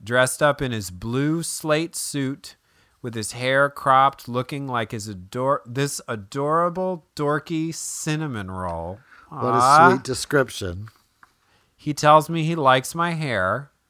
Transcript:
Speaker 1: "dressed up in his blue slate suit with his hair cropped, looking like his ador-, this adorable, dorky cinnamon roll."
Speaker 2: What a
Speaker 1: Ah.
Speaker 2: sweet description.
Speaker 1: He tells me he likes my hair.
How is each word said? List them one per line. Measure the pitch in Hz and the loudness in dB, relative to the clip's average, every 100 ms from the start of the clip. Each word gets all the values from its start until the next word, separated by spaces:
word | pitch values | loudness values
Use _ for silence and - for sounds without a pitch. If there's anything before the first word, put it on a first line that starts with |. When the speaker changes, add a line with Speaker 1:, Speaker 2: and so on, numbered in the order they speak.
Speaker 1:
"dressed | 107 123 127 - | 0 2 2 4
up | 151 143 | 2 2
in | 131 | -2
his | 110 92 | -4 -6
blue | 90 113 127 147 165 | -8 -4 -2 0 -2
slate | 160 - 160 151 170 - | -4 -6 -2 0 -2 -8
suit | - 143 135 139 - - _ _ _ _ | -6 -4 -4 -6 -14 -20 _ _ _ _
with | 123 | -10
his | 113 104 | -8 -8
hair | 123 127 135 143 | -4 0 2 0
cropped, | - 139 131 135 - - | 0 2 4 4 0 -6
looking | 123 123 143 135 | -6 -4 -6 -4
like | 120 107 | -4 -4
his | 113 107 | -6 -10
ador-, | 92 95 123 135 143 120 | -12 -10 -4 0 -2 -4
this | 123 143 - - | -4 -4 -4 -8
adorable, | 113 98 139 147 165 175 175 185 175 - - | -10 -8 -4 0 0 0 -2 -4 -4 -10 -4
dorky | 147 151 - 160 165 - | -2 -2 -2 -4 -4 -6
cinnamon | - - 156 151 156 110 95 | -10 -6 -4 -2 -4 -6 -6
roll." | 92 90 82 82 104 _ - - | -6 -4 -4 -6 -10 _ -20 -16
Speaker 2:
What | 151 120 | -6 0
a | 120 | 4
Speaker 1:
Ah. | 127 151 175 | 6 8 8
Speaker 2:
sweet | 185 | 6
description. | 131 123 - 143 117 - 95 90 110 - _ _ _ _ _ _ _ _ | -2 -6 0 0 0 -4 -8 -8 -12 -18 _ _ _ _ _ _ _ _
Speaker 1:
He | 147 | -8
tells | 143 151 156 151 | 2 6 8 6
me | 165 | 0
he | 156 | -2
likes | 165 135 131 - | 2 4 4 2
my | 165 170 | -4 -2
hair. | 165 147 104 92 120 143 _ | -2 -2 0 0 -2 -6 _